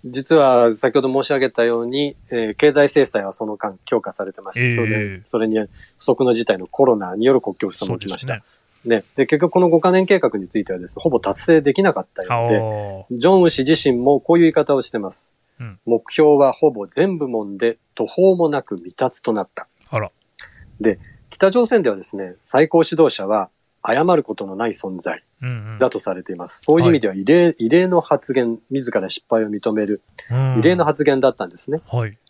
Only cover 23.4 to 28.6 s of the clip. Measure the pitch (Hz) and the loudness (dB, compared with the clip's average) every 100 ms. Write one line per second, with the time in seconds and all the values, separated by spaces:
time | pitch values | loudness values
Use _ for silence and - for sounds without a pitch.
23.4 | 95 _ _ _ - 123 156 170 - 104 | -2 _ _ _ -4 0 2 0 0 -10
24.4 | 98 95 117 101 98 92 85 80 _ _ | -10 -6 -6 -6 -10 -10 -10 -10 _ _
25.4 | 127 120 107 110 123 104 - 92 - 90 | -12 -10 -12 -4 -2 -2 -8 -10 -10 -12
26.4 | 90 - - 160 175 151 110 95 98 170 | -12 -8 2 4 4 2 0 -4 2 4
27.4 | 175 - 113 165 185 180 - 147 - 131 | 4 0 2 2 4 0 0 -4 0 -2
28.4 | 120 113 | -2 -4